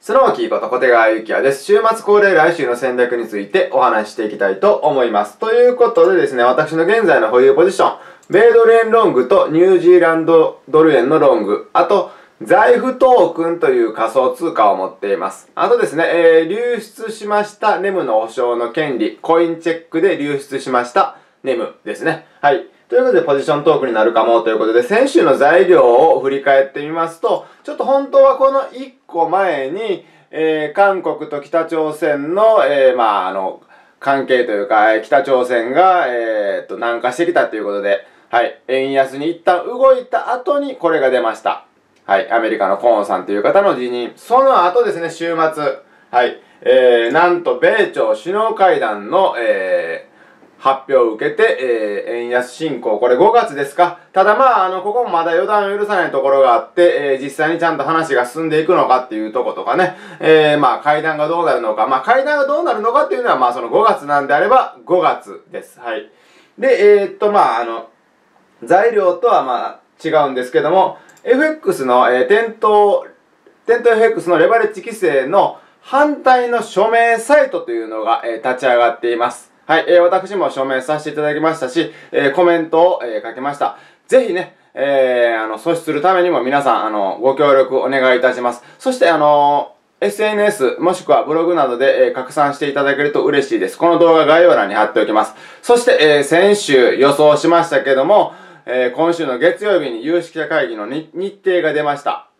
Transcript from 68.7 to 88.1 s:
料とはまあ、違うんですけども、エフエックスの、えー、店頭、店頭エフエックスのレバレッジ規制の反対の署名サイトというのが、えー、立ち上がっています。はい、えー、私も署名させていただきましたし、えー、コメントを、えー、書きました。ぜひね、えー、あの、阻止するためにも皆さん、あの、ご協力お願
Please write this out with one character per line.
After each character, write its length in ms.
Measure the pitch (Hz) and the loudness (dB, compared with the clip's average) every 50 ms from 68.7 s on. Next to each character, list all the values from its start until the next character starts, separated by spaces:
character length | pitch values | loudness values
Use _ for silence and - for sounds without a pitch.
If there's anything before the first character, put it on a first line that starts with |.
| 165 190 214 233 226 | 2 2 2 2 0
料 220 | 208 190 180 - | 2 0 0 -2
と 140 | - - 240 | 0 0 0
は 140 | 208 - 135 | 0 0 0
ま 380 | 131 120 - - - - - | -2 -4 -6 -6 -8 -12 -16
あ、 0 | _ _ _ _ - | _ _ _ _ -6
違 60 | 160 156 156 147 139 | -2 0 0 0 0
う 20 | |
ん 40 | 131 | -2
で 100 | 127 123 | -6 -8
す 80 | - - | -2 -2
け 100 | 156 139 | -2 0
ど 80 | 147 | 2
も、 280 | 175 190 180 - - - _ _ _ _ _ | 2 2 2 0 -2 -10 _ _ _ _ _
エ 100 | 202 247 | -2 0
フ 100 | 262 311 | 2 2
エ 60 | 311 | -2
ッ 60 | 311 | -2
ク 160 | 311 - - - | -4 -4 -4 -4
ス 120 | - 135 | -2 -2
の、 280 | 127 123 123 123 120 127 | 0 2 2 4 2 2
え 100 | 131 127 | 0 2
ー、 60 | 123 | 2
店 260 | 208 214 226 226 - | 2 0 0 -4 -6
頭、 500 | - - 214 214 208 208 202 190 - - - - _ _ _ _ _ _ _ _ _ _ | -2 0 2 2 4 4 2 2 -2 -4 -8 -20 _ _ _ _ _ _ _ _ _ _
店 160 | - 233 240 - | -2 -2 2 2
頭 80 | 240 | 2
エ 40 | 226 | 2
フ 80 | 214 226 | 4 2
エ 40 | 220 | 0
ッ 60 | 220 | 0
ク 60 | - | -2
ス 80 | - 170 | -2 0
の 100 | 175 156 | 2 2
レ 80 | 165 | 4
バ 120 | 180 226 226 | 4 2 2
レ 80 | 214 | 0
ッ 60 | 208 - | -2 -6
ジ 80 | - | -8
規 120 | - 233 208 | -12 -12 -10
制 340 | - 185 165 143 135 127 | -4 -2 0 0 0 -2
の 320 | 135 180 202 170 - - - _ _ _ _ | 2 2 2 0 0 -2 -10 _ _ _ _
反 420 | _ - - 277 294 302 294 - - | _ -4 0 0 0 0 -2 -2 2
対 260 | 262 254 247 247 240 | 2 2 2 2 -2
の 140 | 240 233 214 | -2 -4 -4
署 260 | - - 185 202 226 | -4 -2 0 0 2
名 300 | 226 233 233 233 233 220 | 2 2 2 2 2 0
サ 260 | 226 - 285 302 - | 0 2 2 4 4
イ 60 | - | 2
ト 100 | - 170 | -2 -8
と 100 | - - | -8 -6
い 100 | 117 113 113 | -6 -6 -6
う 60 | 110 | -6
の 140 | 110 110 107 | -8 -6 -2
が、 200 | 110 113 117 - | -2 -2 -2 -2
え 160 | 120 113 110 - | -6 -8 -6 -4
ー、 60 | 127 | -4
立 180 | 127 127 139 | -4 -2 0
ち 20 | 131 | 0
上 80 | 120 | 2
が 120 | 120 120 117 | 2 2 2
っ 100 | 113 - | 0 -2
て 120 | - 120 120 | -4 -4 -2
い 40 | |
ま 140 | 113 117 123 | -2 -2 -4
す。 220 | 120 - - _ _ _ _ | -4 -8 -20 _ _ _ _
は 140 | - 156 175 | -2 -2 0
い、 60 | - | 2
え 60 | - 170 | 2 4
ー、 80 | 175 | 4
私 340 | 175 175 185 185 185 190 202 | 4 4 2 0 -4 -4 -6
も 160 | 190 165 139 | -4 -4 -4
署 140 | - 143 131 | -4 -4 -6
名 180 | 135 131 127 127 | -4 -4 -6 -4
さ 160 | - 151 151 | -4 -6 -6
せ 60 | 151 | -6
て 60 | 160 | -8
い 40 | 147 | -8
た 80 | 151 151 | -4 -4
だ 100 | 151 151 | -4 -4
き 60 | 151 | -2
ま 160 | 156 160 160 | -2 -2 -2
し 60 | 156 | -2
た 80 | 135 127 | -8 -6
し、 240 | - 170 156 147 - - - - | -4 -4 -4 -4 -8 -18 -20 -4
え 200 | - - - 190 | -4 0 0 0
ー、 40 | - | 2
コ 80 | 185 180 | 2 2
メ 160 | 175 170 165 | 2 2 0
ン 120 | 160 160 | -2 0
ト 100 | - 160 | 2 2
を、 200 | 170 180 180 - - | 4 4 2 0 -6
え 180 | 120 110 107 104 | -6 -8 -8 -8
ー、 40 | 113 | -10
書 40 | 113 | -12
き 60 | 123 | -8
ま 140 | 131 143 143 | -8 -8 -6
し 40 | - | -4
た。 200 | 131 - - - - - _ _ _ _ | -6 -6 -6 -10 -20 -20 _ _ _ _
ぜ 180 | - 262 247 | 0 2 2
ひ 80 | 220 175 | 2 -4
ね、 220 | 180 180 - _ _ _ _ _ | -6 -6 -10 _ _ _ _ _
え 640 | - 131 143 139 135 131 127 127 123 120 117 117 110 | -6 -4 0 2 2 2 2 2 2 2 0 0 -2
ー、 60 | 110 | -4
あ 20 | |
の、 120 | 110 113 110 | -6 -8 -8
阻 160 | - 165 165 | -4 -4 -4
止 20 | |
す 160 | 165 - 156 147 | -4 -4 -6 -6
る 100 | 147 147 | -2 0
た 100 | 185 190 | 0 2
め 120 | 180 175 | 2 0
に 60 | 180 | 0
も 120 | 170 131 120 | 0 -2 -2
皆 180 | 127 139 143 135 | 0 -2 0 0
さ 160 | 131 113 101 | 0 0 0
ん、 80 | 95 | -2
あ 40 | 110 | -4
の、 280 | 107 104 98 95 - 92 110 | -4 -4 -4 -4 -4 -2 -2
ご 140 | 131 135 | -2 0
協 180 | 139 151 143 135 | 2 2 4 4
力 240 | 135 131 127 131 131 | 4 2 2 0 -4
お 100 | 127 131 | -2 -2
願 240 | 139 135 127 131 | -2 0 2 2